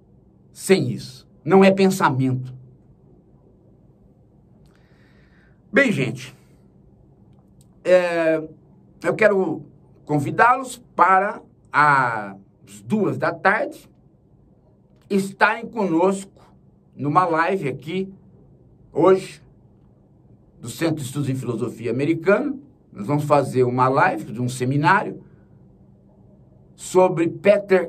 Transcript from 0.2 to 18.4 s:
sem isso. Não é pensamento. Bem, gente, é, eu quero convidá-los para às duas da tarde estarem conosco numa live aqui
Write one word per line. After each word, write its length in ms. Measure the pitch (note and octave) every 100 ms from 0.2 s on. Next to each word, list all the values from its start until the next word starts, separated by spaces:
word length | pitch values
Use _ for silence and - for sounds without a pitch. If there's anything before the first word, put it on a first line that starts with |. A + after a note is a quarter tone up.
| _ _ _
sem 380 | - - F#3 B2+
isso. 380 | - - - - _
Não 180 | - F#3+
é 80 | G3
pensamento. 840 | F#3+ F#3+ F#3+ E3 C3 C3 B2+ - - - - _ _ _ _ _ _ _ _ _ _ _ _ _ _ _ _ _ _ _ _ _ _ _ _ _ _ _ _ _
Bem, 200 | G#3+ C4+
gente, 420 | C#3+ C3 - - - _ _ _ _ _ _ _ _ _ _ _ _ _ _
é, 580 | E3+ F3+ F3+ E3+ D#3+ D#3+ D#3 - _ _ _ _
eu 120 | E3
quero 500 | E3+ G#3+ G3 F#3+ - - - _ _
convidá-los 800 | - D3 - - A#3 C4 C4 - - -
para 440 | F3 F#3+ G3+ G#3+ - _ _
às 1080 | C3+ D3 C#3 B2 A2+ G2+ G2 - _ - -
duas 320 | - G#3+ F3+ B2+
da 160 | D#3
tarde 560 | E3+ F#3+ G#3+ C#4+ - - _ _ _ _ _ _ _ _ _ _ _ -
estarem 580 | G3+ F#3+ - G#3 A3+ A3+
conosco 760 | A#3 F#3+ D#3+ F#3 G3 - _ _ _ _ _ _ -
numa 280 | C#3 E3
live 440 | F3+ D#3+ E3 G3 D3
aqui 440 | - D#3 F#3 F#3+ F#3+ _ -